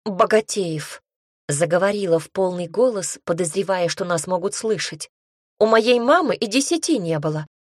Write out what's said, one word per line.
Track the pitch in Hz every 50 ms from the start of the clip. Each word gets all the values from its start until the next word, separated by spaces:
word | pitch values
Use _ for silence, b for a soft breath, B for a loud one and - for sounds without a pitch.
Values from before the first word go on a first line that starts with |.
| -
богатеев», — | 214 196 180 220 - 220 220 214 - - 214 190 170 160 151 147 - - - _ _ _ _ _ _ _ _ _ -
заговорила | 147 143 175 160 170 180 185 196 202 208 196 180 160 165
в | 156 -
полный | - - 190 185 180 175 175
голос, | 170 170 196 240 262 226 196 170 - - - -
подозревая, | - 175 165 180 160 151 190 196 170 190 180 175 165
что | - - 196
нас | 175 175 165 160
могут | 185 185 180 175 196 -
слышать. | - - 220 214 - - - - 151 - - _ _ _ _ _ _ _ _ _ -
«У | 208
моей | 220 220 226 220 233 247 240
мамы | 233 247 294 349 349 254 185
и | - -
десяти | 214 202 269 269 - 339 320 - - 330 240
не | 175 165 165 151
было. | 147 160 156 156 151 - _ _ _